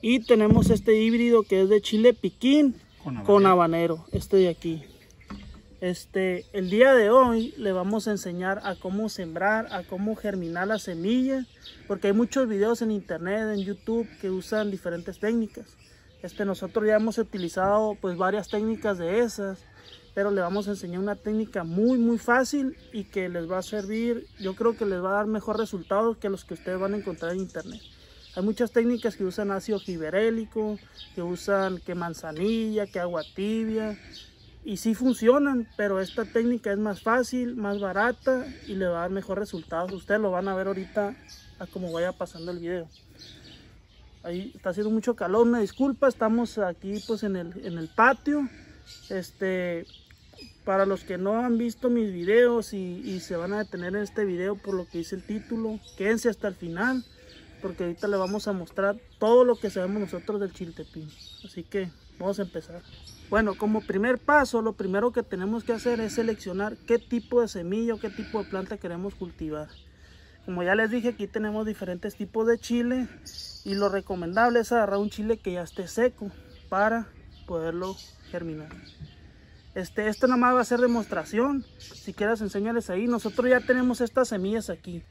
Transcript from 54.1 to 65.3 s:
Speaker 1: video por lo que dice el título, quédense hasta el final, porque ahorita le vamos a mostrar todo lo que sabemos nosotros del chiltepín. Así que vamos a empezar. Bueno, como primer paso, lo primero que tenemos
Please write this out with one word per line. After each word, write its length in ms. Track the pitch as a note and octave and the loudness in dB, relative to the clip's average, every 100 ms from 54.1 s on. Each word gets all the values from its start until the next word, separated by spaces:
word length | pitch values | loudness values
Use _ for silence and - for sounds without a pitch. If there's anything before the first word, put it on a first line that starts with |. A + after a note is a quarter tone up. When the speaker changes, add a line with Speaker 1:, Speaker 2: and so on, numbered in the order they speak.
| - | -4
Speaker 1:
video 320 | G3+ F3 F#3 G3+ | -4 -2 -4 -6
por 200 | G3+ G3 | -6 -6
lo 120 | F3 | -6
que 120 | E3+ | -8
dice 160 | E3 F#3 | -8 -10
el 80 | |
título, 560 | - G#3+ - A3+ A3 A3 - - | -8 -10 -6 -6 -6 -8 -14 -6
quédense 320 | G3 A3+ A#3+ | -2 2 0
hasta 180 | G3+ G#3+ | -2 -6
el 80 | F#3 | -6
final, 480 | F3 E3 A#3 C4 - - - - - - | -10 -4 -2 -2 -6 -20 -20 -20 -20 -12
porque 220 | G3 E3+ | -12 -6
ahorita 240 | F3 E3+ G#3 | -6 -4 -2
le 80 | G3+ | 0
vamos 320 | F#3 G#3 G#3 | 0 -2 -4
a 60 | |
mostrar 440 | F#3+ E3 - G3 G#3 - - | -6 -6 -2 -2 -2 -8 -2
todo 240 | G#3+ A#3+ | 6 6
lo 140 | B3 A#3 | 6 4
que 120 | G#3 | -2
sabemos 320 | G3 F#3 G#3 | -4 -4 -4
nosotros 380 | F#3+ F3+ - G#3 | -4 -8 -6 -6
del 140 | G3 | -6
chiltepín. 560 | - F3 E3 D#3 - D3+ - - - | -8 -14 -12 -14 -14 -16 -18 -20 -20
Así 200 | G3 - | -18 -16
que 260 | E3 G3+ F#3+ - - - | -8 -6 -6 -10 -20 -8
vamos 220 | F3+ G3+ | -6 -4
a 40 | |
empezar. 380 | F#3 E3 - F3 - - - - - | -4 -8 -12 -18 -20 -20 -20 -20 -2
Bueno, 260 | G#3 G#3+ F#3 | 2 2 0
como 260 | G#3+ G#3+ | 0 0
primer 380 | - G3 A3+ B3 | 0 -2 2 0
paso, 420 | - D4 C4+ A#3 | 4 4 4 0
lo 120 | A3 | -2
primero 380 | G3+ G3 G3 A#3+ | -2 -2 0 0
que 120 | A#3+ | 0
tenemos 400 | - | -4